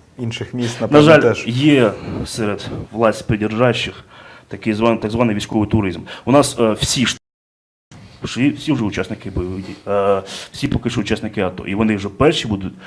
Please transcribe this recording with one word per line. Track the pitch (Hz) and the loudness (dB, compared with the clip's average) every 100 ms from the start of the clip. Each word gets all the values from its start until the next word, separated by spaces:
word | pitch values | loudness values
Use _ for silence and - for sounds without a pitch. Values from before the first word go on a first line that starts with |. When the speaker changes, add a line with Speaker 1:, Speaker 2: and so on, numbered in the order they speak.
| _ - | _ -10
Speaker 1:
інших | 117 - 117 | -8 -6 -8
міст, | 127 120 120 | -4 -4 -4
Speaker 2:
На | 110 | 4
Speaker 1:
напевно, | 147 151 | 6 8
Speaker 2:
жаль, | 151 | 8
Speaker 1:
теж. | 120 104 - | 6 0 -2
Speaker 2:
є | 120 151 143 110 98 98 101 - | 0 4 6 4 0 -6 -8 -8
серед | - 104 98 - - - | -4 -4 -4 -8 -10 -8
власть | 107 113 101 - | 0 0 0 -2
придержащих | 110 107 110 127 113 - - - - - - - | -2 -2 0 0 0 -4 -10 -18 -20 -20 -20 -16
такий | 98 110 | -8 -4
зван-, | 107 117 110 | 0 2 0
так | 110 | -2
званий | 113 120 104 | 0 0 -2
військовий | - 113 104 | -2 -2 0
туризм. | 113 98 85 - - | 0 0 -4 -10 -8
У | - | 2
нас, | 139 143 - | 4 4 2
е, | 110 | 0
всі | 104 - 135 117 | 0 -2 0 -2
ж, | - _ _ _ _ _ _ _ - - - | -4 _ _ _ _ _ _ _ -20 -20 -14
всі, | - 113 139 | -10 0 0
всі | - - | 0 -2
вже | 131 | -2
учасники | 104 92 95 104 - | 0 -2 -4 -6 -8
бойових | 92 90 95 95 | -6 -6 -6 -10
дій, | 98 - | -10 -2
е, | 101 98 98 95 - - | 0 2 2 -2 -12 -14
всі | - 135 | -8 -4
поки | - 120 | -2 -2
що | 117 | -4
учасники | 98 107 110 107 | -2 -4 -4 -4
ато, | 95 92 - | -4 -4 -6
і | |
вони | 98 110 104 | 0 0 0
вже | 98 | -2
перші | - 143 160 117 | 2 2 2 -2
будуть | 101 95 - | -4 -6 -12